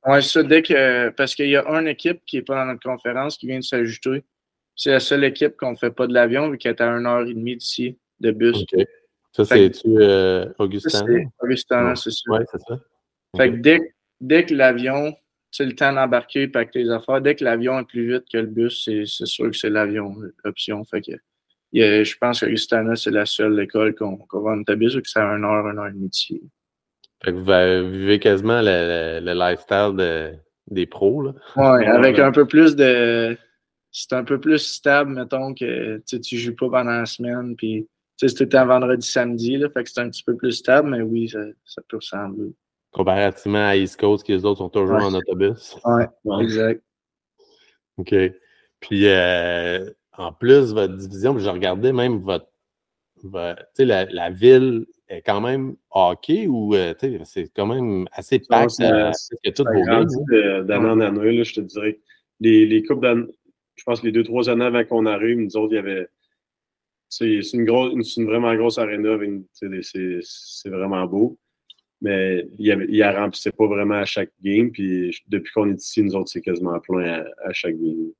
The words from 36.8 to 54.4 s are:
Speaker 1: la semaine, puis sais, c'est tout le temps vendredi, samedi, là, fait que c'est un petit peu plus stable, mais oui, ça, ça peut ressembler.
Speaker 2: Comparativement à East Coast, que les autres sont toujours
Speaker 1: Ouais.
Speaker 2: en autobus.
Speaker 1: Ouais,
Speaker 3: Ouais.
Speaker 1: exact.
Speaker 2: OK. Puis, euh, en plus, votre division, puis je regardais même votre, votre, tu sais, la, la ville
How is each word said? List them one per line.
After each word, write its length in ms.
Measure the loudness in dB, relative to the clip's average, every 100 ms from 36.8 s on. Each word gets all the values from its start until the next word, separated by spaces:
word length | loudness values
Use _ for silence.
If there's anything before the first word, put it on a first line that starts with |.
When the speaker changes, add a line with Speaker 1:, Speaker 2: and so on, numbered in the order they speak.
| 0
Speaker 1:
la 140 | -4 -4
semaine, 480 | -6 -6 -6 -8 -6
puis 300 | -6 -6 -8 _ _ _
sais, 120 | -2
c'est 60 |
tout 80 | 0
le 40 | 2
temps 180 | 4 4
vendredi, 400 | 2 2 -2 -2
samedi, 500 | -2 -2 -2 -4 -2
là, 120 | -2
fait 160 | -4
que 60 | -6
c'est 100 | -8
un 100 | -6
petit 120 | -6
peu 140 | -6 -4
plus 160 | -4
stable, 380 | -4 2 2 2
mais 120 | -4
oui, 260 | -4 -4 -4
ça, 120 | -8 -12 -16
ça 180 | _ -20 _
peut 80 | -14
ressembler. 560 | -12 -12 -10 -10 -12 -14 _ _ _
Speaker 2:
Comparativement 760 | -2 0 2 0 -2 -2 0 2
à 80 | 2
East 240 | 0 0
Coast, 260 | 2 2 0
que 60 |
les 120 | 0
autres 140 | 0 -2
sont 120 | -2
toujours 260 | -2 2 2
Speaker 1:
Ouais. 80 |
Speaker 2:
en 100 | 0
autobus. 600 | -2 -4 0 0 -2 -12 -8
Speaker 1:
Ouais, 220 | 0 2 0 _
Speaker 3:
Ouais. 200 | -6 -2
Speaker 1:
exact. 380 | -2 0 -2 -2 _ _ _ _ _ _ _ _ _ _ _ -14
Speaker 2:
OK. 160 | -2 0 0 -4 _ _ _ _
Puis, 260 | -6 2 4
euh, 840 | 6 4 2 0 -2 -2 -4 -8 -16 _ -12
en 160 | -12
plus, 400 | -4 6 6 6
votre 220 | 0 -2
division, 400 | -4 -14 -4 -2
puis 100 | 0
je 60 | -2
regardais 420 | -2 -2 0 0
même 260 | 0 0 -2
votre, 300 | -4 -6 -6 _ _ _ _ _ _ _
votre, 380 | -14 -10 -8 -10
tu 60 | -16
sais, 100 | 0
la, 220 | 2 2 -2
la 240 | -6 -8
ville 560 | 4